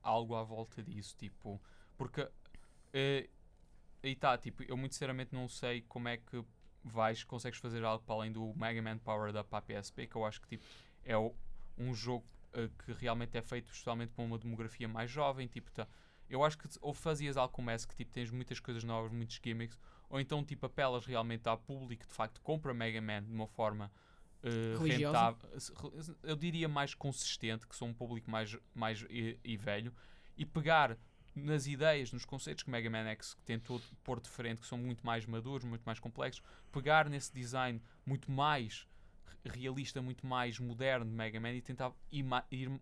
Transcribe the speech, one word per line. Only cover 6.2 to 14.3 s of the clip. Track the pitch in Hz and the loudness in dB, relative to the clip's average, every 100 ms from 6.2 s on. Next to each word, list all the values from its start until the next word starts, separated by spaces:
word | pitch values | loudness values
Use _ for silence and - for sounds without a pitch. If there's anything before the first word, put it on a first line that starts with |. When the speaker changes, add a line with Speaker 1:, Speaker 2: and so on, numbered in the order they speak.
| - 123 113 - - - | -4 -6 -8 -12 -20 -14
Speaker 1:
vais, | - 113 110 110 | -2 4 6 4
consegues | - 120 120 - | -2 -6 -6 -6
fazer | 123 117 | -4 0
algo | 113 113 113 | 2 2 0
para | 110 | -2
além | 110 | 0
do | 110 110 107 | -2 -4 0
Mega | 113 113 | 0 0
Man | 110 113 | 0 -2
Powered | 110 107 104 107 | 0 2 2 0
Up | 104 | -2
para | 107 | -4
a | |
P | - | -2
S | 107 - | -4 -6
P, | - 120 | -8 -4
que | 113 | 0
eu | |
acho | 107 - | 0 -2
que, | - | -8
tipo, | 117 - - - - | -10 -12 -20 -20 -8
é | - 110 | 2 4
o, | 113 - - - - - | 4 0 -4 -4 -4 -2
um | 123 | -2
jogo, | 113 120 120 - - - | 0 0 -2 -4 -16 -8
eh, | 120 113 - | -4 -4 -4
que | - | -8
realmente | 113 120 117 117 117 | -2 2 2 2 -2
é | |
feito | - 123 - | -2 -4 -6
especialmente | - 123 117 117 | -6 -2 0 -2
para | - | -2
uma | 117 | -2